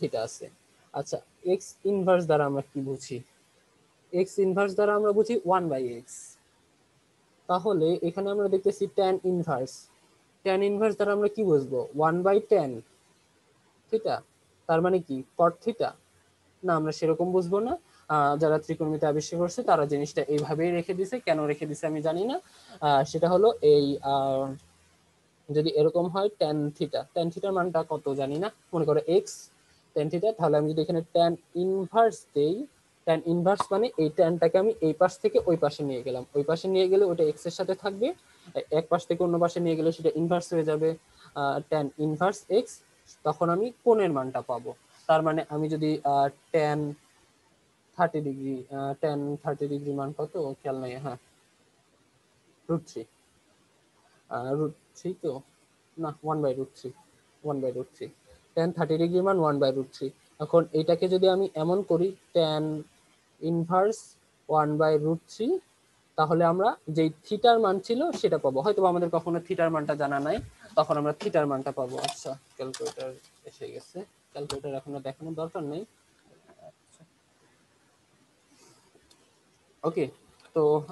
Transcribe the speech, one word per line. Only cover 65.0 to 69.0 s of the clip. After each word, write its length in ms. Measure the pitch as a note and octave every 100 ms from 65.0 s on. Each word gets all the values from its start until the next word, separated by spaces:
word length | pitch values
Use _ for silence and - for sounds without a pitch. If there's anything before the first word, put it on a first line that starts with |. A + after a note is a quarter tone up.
| D3+
root 160 | E3 -
three, 260 | - A#3+ F4+ - _ _ _ _ -
তাহলে 300 | D#3 E3+ E3+
আমরা 300 | F3+ G#3+ D#4+ -
যেই 200 | D#3 D#3+
theta-র 500 | - - G#3 A#3+ A#3
মান 200 | G3+ F#3+
ছিল 320 | - A#3 E4
সেটা 260 | - G#3+ D#3
পাবো। 240 | C#3 C3
হয়তো 240 | G3 G3+ F#3
আমাদের 240 | F3